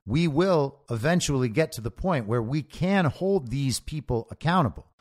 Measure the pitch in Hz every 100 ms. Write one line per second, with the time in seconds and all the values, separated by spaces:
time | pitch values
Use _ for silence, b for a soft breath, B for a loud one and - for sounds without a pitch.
0 | 98 139 170 139 190 170 139 - - 117
1 | 135 180 - 139 127 107 156 - 110 -
2 | 180 156 104 120 110 151 143 - 180 202
3 | 156 - 185 196 123 135 135 113 - 151
4 | - 120 - - 160 185 127 - - _